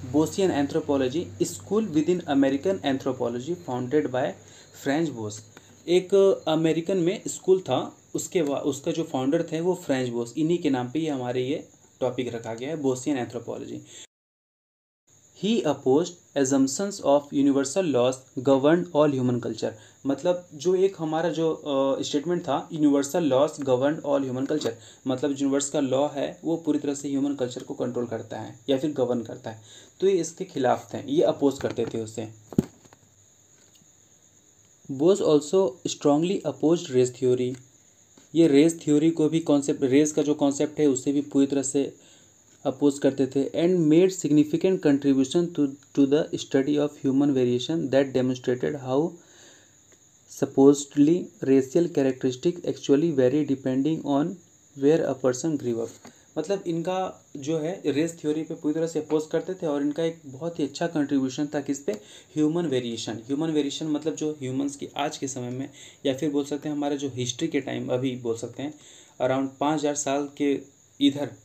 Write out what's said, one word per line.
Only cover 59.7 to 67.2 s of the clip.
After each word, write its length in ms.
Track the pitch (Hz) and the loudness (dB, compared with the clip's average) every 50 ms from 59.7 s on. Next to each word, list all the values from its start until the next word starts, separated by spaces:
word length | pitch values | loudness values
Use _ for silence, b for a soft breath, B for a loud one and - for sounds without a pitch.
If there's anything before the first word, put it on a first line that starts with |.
| 143 143 143 | -2 0 -2
इनका 200 | 147 143 170 165 | -2 -2 -2 -2
एक 180 | 165 165 165 - | -4 -4 -6 -16
बहुत 320 | 139 127 127 160 170 165 - | -18 -14 -8 -8 -8 -4 -4
ही 60 | 151 | -4
अच्छा 220 | 135 131 - 175 | -4 -2 -4 -4
कंट्रीब्यूशन 600 | 165 170 156 143 135 143 135 131 131 127 - 151 | -2 -2 -2 -2 0 0 0 0 -2 -2 -4 -6
था 140 | 143 - 147 | -4 -4 -6
किस 200 | 139 - 139 139 | -4 -4 -6 -4
पे, 120 | - - 214 214 B B B B B B - | -4 -6 -6 -6 B B B B B B -2
Human 300 | 151 151 151 160 175 175 | 0 0 0 0 0 -2
variation। 460 | 160 135 127 120 120 117 113 - - 113 | 0 -2 -2 -2 -4 -6 -6 -6 -8 -8
Human 380 | 113 117 123 139 139 160 165 | -10 -6 -6 -4 -2 -2 0
variation 360 | 156 151 143 143 135 - 156 | 0 0 0 -2 -4 -6 -4
मतलब 280 | 160 151 143 - 160 147 | -2 -4 -2 -2 -4 -4
जो 180 | 143 156 151 151 | -2 -4 -4 -4
humans 440 | 151 135 127 127 135 139 139 139 | -6 -8 -6 -4 -2 -4 -4 -4
की 120 | - - - - | -8 -12 -10 -6
आज 220 | - 143 156 151 - | -4 -4 -4 -4 -6
के 100 | - 135 | -8 -8
समय 220 | - 131 123 123 | -8 -8 -8 -8
में 200 | 123 127 135 143 B B B B B B B | -8 -8 -10 -10 B B B B B B B
या 80 | 139 131 | -2 -2
फिर 160 | 131 165 151 | 0 -2 -2
बोल 140 | 139 143 143 | 0 -2 -2
सकते 240 | 139 147 143 - 156 | -2 -6 -6 -6 -6
हैं 80 | 147 | -4
हमारे 200 | 147 143 143 147 | -4 -2 -2 -2
जो 120 | 139 143 139 | -4 -6 -6
हिस्ट्री 400 | 127 123 | -6 -6